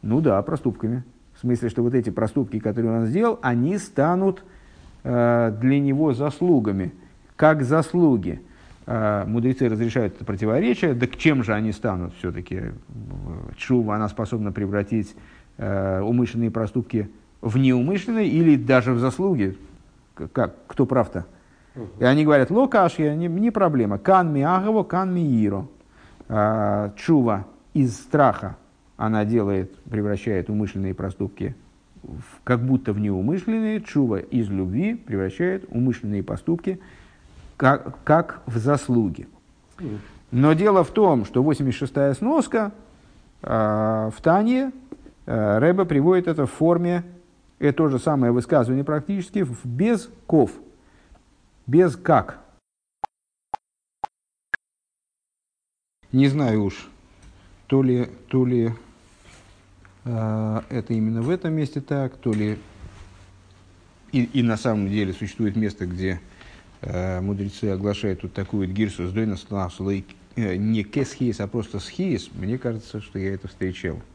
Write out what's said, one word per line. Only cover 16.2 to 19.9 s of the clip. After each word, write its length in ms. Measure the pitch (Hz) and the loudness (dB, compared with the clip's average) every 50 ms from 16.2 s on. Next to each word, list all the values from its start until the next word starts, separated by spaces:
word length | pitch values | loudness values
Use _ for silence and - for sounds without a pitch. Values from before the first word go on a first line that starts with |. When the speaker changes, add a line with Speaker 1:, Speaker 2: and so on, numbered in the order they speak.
| 123 113 - 117 117 113 | 2 0 0 -2 -4 -2
Speaker 1:
проступки 580 | 104 113 110 104 - 127 113 - - 110 104 104 - - _ _ _ _ | -2 -2 -4 -2 -2 -4 -4 -2 -4 -4 -4 -4 -10 -20 _ _ _ _
в 160 | - 120 104 131 | -6 -2 0 2
неумышленные 680 | 135 131 127 123 123 151 196 196 180 - 226 226 208 170 | 4 4 4 4 2 2 0 -2 -2 -2 0 0 0 2
или 280 | 123 160 170 165 147 | 4 4 6 6 6
даже 380 | 135 117 117 135 127 110 127 127 | 4 4 4 4 4 4 4 0
в 60 | 117 | 2
заслуги? 560 | 120 131 127 - 180 196 185 131 101 95 95 - - - - - - - | 2 0 -2 0 -2 0 0 0 0 -2 -4 -8 -16 -20 -20 -20 -20 -20